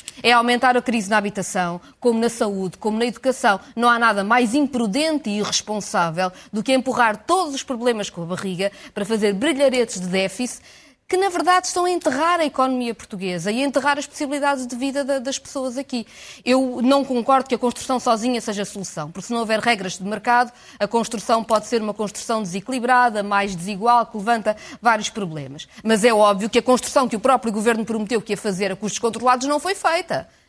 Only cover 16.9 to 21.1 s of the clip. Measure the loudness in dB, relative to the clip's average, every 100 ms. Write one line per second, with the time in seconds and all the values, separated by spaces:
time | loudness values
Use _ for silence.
16.9 | 2 2 -2 2 2 2 -2 -2 -4 -4
17.9 | -2 0 0 0 -2 -4 -6 -6 -8 -10
18.9 | -10 -12 -12 -6 -4 0 0 2 0 -2
19.9 | -8 -6 -4 2 2 2 -4 -20 -6 -2
20.9 | 0 -2